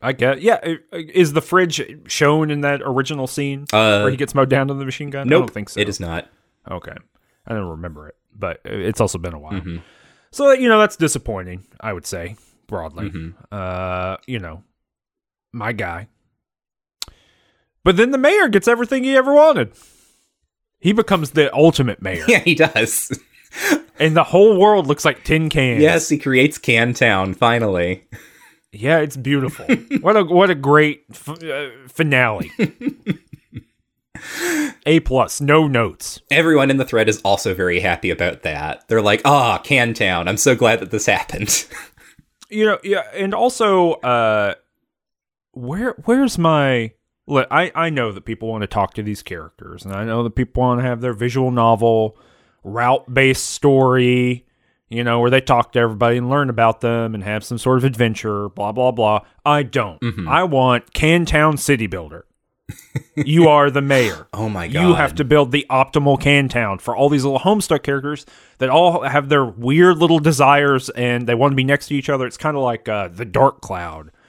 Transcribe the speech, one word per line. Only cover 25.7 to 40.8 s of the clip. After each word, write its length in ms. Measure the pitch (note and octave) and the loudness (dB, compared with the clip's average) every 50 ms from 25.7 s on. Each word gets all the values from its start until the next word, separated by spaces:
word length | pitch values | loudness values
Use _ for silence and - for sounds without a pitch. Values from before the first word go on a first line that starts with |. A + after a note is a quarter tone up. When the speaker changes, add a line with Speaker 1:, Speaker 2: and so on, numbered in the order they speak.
| A#2+ B2+ D3+ | 2 4 4
Speaker 2:
Yes, 260 | D#3 E3+ E3 - - | 4 4 2 0 0
he 100 | D3+ D3 | -4 -2
creates 400 | - C#3 C3 B2+ C3 D3+ - - | -2 0 2 4 4 4 2 -2
Can 360 | - - A#2+ A2+ A2+ B2 A#2+ | -2 0 2 2 2 0 0
Town, 380 | - C3 A#2 G#2 F#2+ F#2+ F#2+ F2+ | 0 2 2 2 2 0 -2 -2
finally. 760 | - B2 A#2 A#2 A#2+ A2+ G#2 F#2+ F2 F2 F2 F#2 F#2+ _ _ - - - - _ _ _ _ _ _ _ _ - | 0 0 2 2 2 0 0 0 0 -2 -2 -4 -6 _ _ -20 -20 -20 -20 _ _ _ _ _ _ _ _ -16
Speaker 1:
Yeah, 260 | G#2 G#2+ C3+ D#3+ E3 | -8 -2 0 0 0
it's 180 | D3+ D3+ C3 | 0 -2 -6
beautiful. 480 | C3+ B2 C3+ C#3+ C#3 C3+ C3 - - - - B3+ - - | -8 -4 -2 0 0 0 -2 -6 -8 -2 -2 -2 -2 -2
Speaker 2:
<laughs> 160 | - C#4 - - | -6 -6 -2 0
Speaker 1:
What 140 | F3 G#3+ | 2 2
a, 80 | G#3+ F#3+ | 2 2
what 260 | D#3 F3 F3 G3 F#3+ | 2 4 4 4 4
a 40 | F3+ | 2
great 500 | C#3+ C3+ C#3 D3 D3+ D3+ D3+ D3 - _ _ | 0 0 4 4 4 4 4 0 -6 _ _
f-, 320 | - - - - D#3 F3 E3 | -20 -20 -16 -16 -14 -14 -10
uh, 280 | D#3+ C#3 C#3+ D3 C3+ A2+ C3 C3 B2+ | -10 -8 -8 -10 -12 -14 -18 -20 -14
finale. 600 | - - D#3+ D3+ C#3 B2+ B2+ A2+ G#2+ G2+ G#2 - - - | -4 -2 -2 0 2 2 2 0 0 -4 -8 -10 -4 -4
Speaker 2:
<laughs> 20 | - - - - A#3+ C#4 - - - - - - _ _ - - _ _ - - - _ _ _ _ _ _ _ _ _ - - - - - - E4+ F4 E4+ D#4 D4+ C#4 - _ - | -4 -4 -4 -6 -8 -8 -8 -8 -8 -8 -8 -8 _ _ -20 -20 _ _ -20 -20 -20 _ _ _ _ _ _ _ _ _ -20 -20 -18 -16 -12 -8 -6 -4 -4 -2 -4 -4 -6 _ -2
Speaker 1:
A 140 | - D#3+ E3 | 2 2 2
plus, 400 | D#3+ - - C3 A#2+ B2 - - | 2 0 0 0 0 0 -2 -6
no 260 | D3 C#3 D3 D#3+ D#3+ | 0 2 4 4 4
notes. 540 | D3 C3+ A#2 A#2 F#2+ - - - - - - _ - | 2 0 0 -2 -2 -4 -10 -16 -16 -16 -14 _ -2
Speaker 2:
Everyone 400 | C#3 D3+ E3 E3 D#3 C#3+ C3+ C#3 | 0 0 2 4 4 4 4 2
in 60 | C3+ C3+ | 2 0
the 60 | B2+ | -2
thread 240 | - - A2+ A2 G#2+ | 0 0 0 2 2
is 120 | G#2 - - | 0 -2 0
also 320 | G2 G2 G2 - A2 F#2 | -2 -2 0 -2 -4 -4
very 260 | F2+ F#2 F2+ F2 F2 | -2 -2 0 0 0
happy 280 | F2+ F#2 F2 - - F2+ | 0 0 -2 -2 -2 -4
about 320 | E2 - - F2 D#2 - - | -4 -2 -2 -4 -4 -4 -8
that. 440 | F#2 D2+ C#2+ D2+ D#2 - - _ - | -8 -8 -8 -8 -10 -10 -10 _ -2
They're 140 | A2+ A2+ G#2 | -2 0 2
like, 180 | G#2 G#2 G#2+ - | 2 2 2 2
"Ah, 340 | C#3 C#3+ C#3+ B2+ A#2 G2+ E2+ - | 4 4 4 4 2 0 -2 -2
Can 300 | - C#3+ C3 A#2+ A#2 A2 | 0 0 2 2 0 0
Town. 320 | - G#2+ F#2+ F#2 F2 F2 F2 | -2 -2 -2 0 -2 -2 -2
I'm 80 | G2+ G#2 | -2 0
so 160 | - C#3+ B2+ | 2 2 2
glad 260 | A#2 - A2+ A2+ A2+ | 4 4 2 2 2